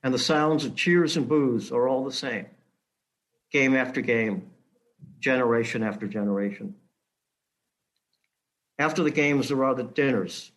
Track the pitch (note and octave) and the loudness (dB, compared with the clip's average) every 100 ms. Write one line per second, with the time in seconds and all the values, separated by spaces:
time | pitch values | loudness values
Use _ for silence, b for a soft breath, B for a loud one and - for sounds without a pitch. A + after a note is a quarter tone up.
0 | C3 B2+ - D#3 D3+ D#3 C#3+ - - F3 | -2 -2 2 2 4 2 -2 -2 2 4
1 | D#3+ D#3+ A#2+ D3+ C3+ A#2 - A#2+ B2+ C3 | 4 0 0 2 2 0 -2 0 0 0
2 | C3+ B2+ C#3 A2 F#2+ - _ _ _ _ | -2 -6 -6 -6 -10 -20 _ _ _ _
3 | _ _ _ _ _ C#3+ C3+ C3 B2+ C#3+ | _ _ _ _ _ 2 4 2 0 -2
4 | B2 A#2 A2 G2 - - _ _ _ _ | 0 2 2 -2 -8 -20 _ _ _ _
5 | - - C3+ C3 B2 A#2 A#2 A#2+ A2 G#2 | -20 -8 0 2 2 2 0 -2 -4 -4
6 | G#2 G#2+ G2+ G2 G2+ G2 G2+ - _ _ | -6 -4 -2 0 -2 -6 -12 -14 _ _
7 | _ _ _ _ _ _ _ _ _ _ | _ _ _ _ _ _ _ _ _ _
8 | _ _ _ _ _ _ _ - D3+ D#3+ | _ _ _ _ _ _ _ -4 -2 0
9 | D#3 D3+ D3 C#3+ B2 C#3 C3 B2 A#2+ - | 0 2 2 2 0 0 0 0 -4 0
10 | C#3 A#2+ F2+ - - | 0 2 -2 -8 -16